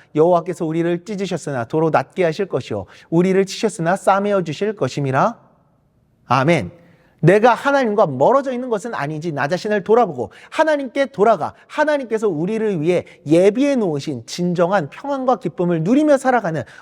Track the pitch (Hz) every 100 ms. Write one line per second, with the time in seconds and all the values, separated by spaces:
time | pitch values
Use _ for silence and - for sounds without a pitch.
0 | _ 147 165 175 170 165 165 160 170 175
1 | 175 196 196 170 - 131 113 160 160 135
2 | 135 - 170 151 190 143 - 104 90 -
3 | - 165 185 190 196 - 214 - 165 190
4 | - 196 202 196 160 143 202 208 131 -
5 | 139 131 196 - _ _ _ _ _ _
6 | _ _ - 127 135 165 87 - _ _
7 | _ _ 156 208 240 220 285 277 240 208
8 | 180 127 156 262 262 247 254 214 240 151
9 | 143 156 170 143 139 175 214 208 - 226
10 | 208 127 104 - - - 311 294 269 277
11 | 277 - 214 196 117 - - - 302 294
12 | 233 220 214 147 180 220 220 180 156 175
13 | - - 139 165 196 214 285 269 196 143
14 | 156 127 113 - 175 175 175 202 143 -
15 | 285 269 254 247 175 - 175 170 160 262
16 | 302 269 - 247 196 160 - -